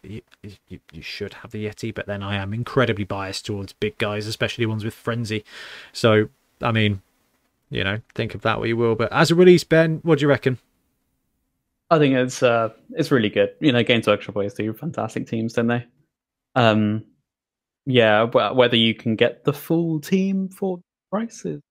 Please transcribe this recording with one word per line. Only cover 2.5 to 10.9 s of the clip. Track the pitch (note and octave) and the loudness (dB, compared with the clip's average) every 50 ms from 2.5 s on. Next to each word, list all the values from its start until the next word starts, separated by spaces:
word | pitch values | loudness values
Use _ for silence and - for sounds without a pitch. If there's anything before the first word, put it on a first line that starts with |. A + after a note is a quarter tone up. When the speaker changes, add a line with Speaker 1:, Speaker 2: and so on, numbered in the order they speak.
| G#2 | -6
Speaker 1:
incredibly | A2+ A#2+ - - C#3 B2 A2+ A2 G2 G2+ | -8 -8 -4 0 0 0 0 0 -4 -4
biased | - G#2 G2 G2 F#2+ G2 - - | -8 -6 -8 -8 -8 -10 -12 -8
towards | - G#2+ G2+ G2 F#2+ - | -8 -8 -8 -8 -12 -8
big | _ - G#2+ - _ | _ -6 -6 -4 _
guys, | A2 G#2 G#2 G#2 G#2 | -6 -4 -4 -6 -6
especially | G#2+ G#2+ - B2 A2 - - A#2+ | -8 -6 -6 -6 -6 -4 -4 -4
ones | A2 A2 A2 G2+ | -2 -2 -4 -6
with | A2+ - | -8 -10
frenzy. | - _ - A#2 A#2 A#2+ G2+ A2 G#2+ - _ - - - - - - - - _ | -8 _ -6 -6 -6 -4 -6 -6 -8 -8 _ -20 -20 -18 -18 -18 -20 -20 -18 _
So, | - - A#2 G#2+ G#2+ G#2+ G#2+ _ _ _ _ _ _ - | 0 2 4 4 4 2 0 _ _ _ _ _ _ -4
I | A#2+ A2+ | -2 0
mean, | A2+ G#2+ G#2+ G2+ G2 _ _ _ _ _ _ _ _ _ _ _ _ _ _ | 2 2 0 0 -2 _ _ _ _ _ _ _ _ _ _ _ _ _ _
you | - A#2+ F#2+ | -8 -6 -4
know, | F#2+ G2+ A2+ - _ _ | -4 -4 -6 -8 _ _
think | - A#2 A2 - | -6 -6 -6 -8
of | G#2 - | -6 -4
that | A2+ G#2+ A2 | -4 -2 -2
what | A2 A2+ | -2 -4
you | A2+ A2+ | -2 0
will. | A#2+ A#2 A2+ | 0 0 0
But | A2+ A#2 G#2+ - | 0 -2 -2 2
as | B2+ E3 - | 0 2 2
a | E3+ | 4
release, | E3 F3+ F3+ F3+ E3 - | 6 8 8 8 8 6
Ben, | _ D#3+ D#3+ E3 E3 D#3+ D#3 - | _ 4 4 4 2 0 -4 0
what | E3+ D#3+ C3+ | 0 2 2
do | C#3+ | 4
you | C#3+ | 2
reckon? | C#3 A#2+ - C3 B2+ - _ _ _ _ _ _ | 2 2 2 -2 -4 -4 _ _ _ _ _ _